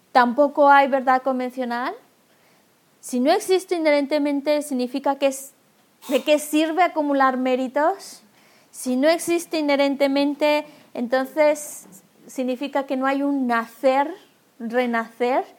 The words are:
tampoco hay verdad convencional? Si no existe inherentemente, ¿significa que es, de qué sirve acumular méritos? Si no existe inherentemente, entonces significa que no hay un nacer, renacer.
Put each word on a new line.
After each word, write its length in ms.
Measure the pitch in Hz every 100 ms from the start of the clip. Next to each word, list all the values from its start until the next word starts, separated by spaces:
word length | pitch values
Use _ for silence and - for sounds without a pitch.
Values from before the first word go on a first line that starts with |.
| _
tampoco 560 | 254 240 240 285 285 285
hay 200 | 277 277
verdad 340 | 269 254 262
convencional? 720 | 262 254 254 254 240 240 269 453 _ _ _ _ _ _ _ _ _ _
Si 200 | - 247
no 120 | 269
existe 440 | 403 403 370 370 349
inherentemente, 840 | 311 294 277 302 285 285 294 294
¿significa 560 | 294 254 247 277 285 277
que 120 | 277
es, 240 | 269 - _ _ _ _ _ -
de 140 | 262
qué 160 | 302 294
sirve 440 | 294 302 320 320
acumular 560 | 294 302 294 277 262 254
méritos? 840 | 254 254 262 285 320 392 - - _ _ _ _ _
Si 260 | - 254 254
no 120 | 302
existe 500 | 339 339 339 - 320
inherentemente, 1080 | 294 277 277 277 277 277 285 285 302 294 302 - _
entonces 960 | - 240 262 262 311 302 302 - - - - _ _ 226
significa 580 | - 254 247 285 285
que 120 | 269 262
no 100 | 269
hay 160 | 277
un 240 | 285 277 247
nacer, 640 | 233 233 - 269 269 294 381 _ _ _ -
renacer. 840 | 233 247 247 226 226 - 247 285 381